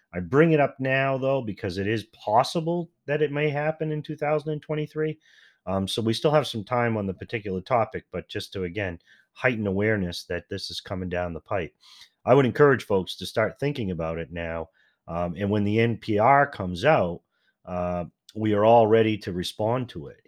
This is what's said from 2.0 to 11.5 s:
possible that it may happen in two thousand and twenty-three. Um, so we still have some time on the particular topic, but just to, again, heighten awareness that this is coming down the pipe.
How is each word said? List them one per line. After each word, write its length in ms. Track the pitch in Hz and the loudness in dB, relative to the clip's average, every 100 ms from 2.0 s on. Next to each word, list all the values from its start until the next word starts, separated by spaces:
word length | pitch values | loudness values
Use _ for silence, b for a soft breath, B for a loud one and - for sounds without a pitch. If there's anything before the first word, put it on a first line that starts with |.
| - | -4
possible 760 | _ - 110 135 175 160 175 165 _ - | _ 0 2 2 0 -4 -4 -6 _ -4
that 140 | 147 | -2
it 100 | 147 | 0
may 200 | 143 151 | 0 -2
happen 420 | 143 151 156 156 | -2 -4 -4 -4
in 100 | 151 | -6
two 140 | - 151 | -6 -6
thousand 360 | 143 151 147 | -2 -2 -2
and 100 | 151 | -8
twenty-three. 560 | - 151 151 156 156 156 b b b b 90 | -6 -6 -6 -4 -6 -6 b b b b -4
Um, 200 | 95 95 | -2 -2
so 140 | - | -2
we 140 | 113 | -2
still 160 | 113 156 | 0 2
have 160 | 151 - | 2 0
some 180 | 113 | -6
time 320 | 98 123 117 110 | -4 -2 0 -2
on 100 | 98 | -4
the 60 | |
particular 480 | 92 - 120 101 92 | -6 -8 -8 -6 -6
topic, 440 | - 123 107 92 - | 0 0 0 -4 -10
but 160 | 90 - | -12 -10
just 280 | 107 - | -10 -10
to, 100 | 101 | -8
again, 340 | 90 92 98 85 b b b | -6 -4 -6 -6 b b b
heighten 340 | - 131 113 104 | -4 -2 0 -2
awareness 580 | 95 107 107 90 85 | 0 2 0 -2 -6
that 240 | - 87 - | -8 -8 -8
this 220 | 98 - | -10 -10
is 100 | 87 | -12
coming 300 | - 92 92 | -10 -8 -6
down 240 | 87 87 | -4 -6
the 60 | 82 | -8
pipe. 340 | - | -6